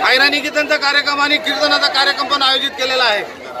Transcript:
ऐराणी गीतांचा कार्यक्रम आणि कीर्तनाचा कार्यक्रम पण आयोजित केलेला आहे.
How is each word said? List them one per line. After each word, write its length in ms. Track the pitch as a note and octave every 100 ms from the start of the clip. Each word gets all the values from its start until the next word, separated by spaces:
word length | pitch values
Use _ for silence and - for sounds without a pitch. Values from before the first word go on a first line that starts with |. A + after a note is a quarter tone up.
ऐराणी 360 | G#3+ C4 C#4+ D4
गीतांचा 360 | D4 D4 D4 D4+
कार्यक्रम 440 | C#4 C#4+ C#4+ C#4+
आणि 160 | C#4+ D4
कीर्तनाचा 520 | D4+ C#4 D4 C#4+ C#4+
कार्यक्रम 380 | C4+ C#4 C#4 C#4
पण 160 | C#4
आयोजित 280 | C4+ C4+ C4+
केलेला 340 | - C4 C4
आहे. 180 | A#3+ G#3 E3 - - -